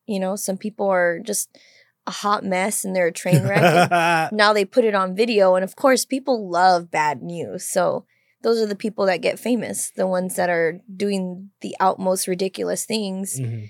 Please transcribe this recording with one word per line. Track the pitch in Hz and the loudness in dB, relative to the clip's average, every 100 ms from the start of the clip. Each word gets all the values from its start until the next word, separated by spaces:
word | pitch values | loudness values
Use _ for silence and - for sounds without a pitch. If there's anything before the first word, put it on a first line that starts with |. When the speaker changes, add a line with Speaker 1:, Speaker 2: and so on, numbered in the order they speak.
| - | -8
Speaker 1:
You | 196 | -4
know, | 190 202 | -2 -4
some | - 190 | -6 -6
people | 214 - 202 | -6 -4 0
are | 185 175 170 | 2 2 0
just | - 202 - _ _ _ _ _ - | -4 -6 -6 _ _ _ _ _ -12
a | |
hot | 180 208 208 196 | -6 -2 -2 0
mess | 185 196 208 196 | -2 -2 -4 -4
and | 185 | 0
they're | 175 | 0
a | |
train | 180 202 170 - | -2 0 2 2
wreck. | - 170 165 170 | 4 4 6 4
And | 175 165 165 160 | 4 2 2 0
Speaker 2:
<laughs> | 214 | 2
Speaker 1:
now | 208 | 4
they | 214 | 4
put | 196 - 226 | 2 2 2
it | 202 | 2
on | 185 185 | -2 0
video. | 233 214 190 185 | 0 4 4 4
And | |
of | 185 - | 0 0
course, | 277 254 - | 2 2 0
people | 269 262 240 196 | -4 -2 -2 0
love | 170 185 180 170 | 4 6 4 2
bad | 160 151 139 | -2 0 -2
news. | 165 170 117 185 - | -6 -8 -8 -8 -4
So | 190 175 - - _ _ _ | 0 0 -2 -8 _ _ _
those | 226 233 | 0 0
are | 214 | 0
the | 202 | -2
people | 226 214 196 | -6 0 0
that | 175 | 2
get | - - | 0 -2
famous, | 226 240 120 202 - - | -2 -2 -2 -6 -8 -4
the | 185 | -2
ones | 185 180 180 | -2 -4 -2
that | 180 | -2
are | 170 165 180 - 190 | 0 0 -2 -12 -6
doing | 202 196 185 180 196 _ | -4 -2 -4 -8 -16 _
the | 202 - | -14 0
utmost | 190 - 190 190 - | 0 0 -2 -2 -2
ridiculous | 180 190 196 180 185 - | -4 -4 -4 -4 -4 -4
things. | 220 202 190 196 131 | -6 -4 -6 -8 -6
Speaker 2:
Mm-hmm. | 123 117 107 | -6 -8 -12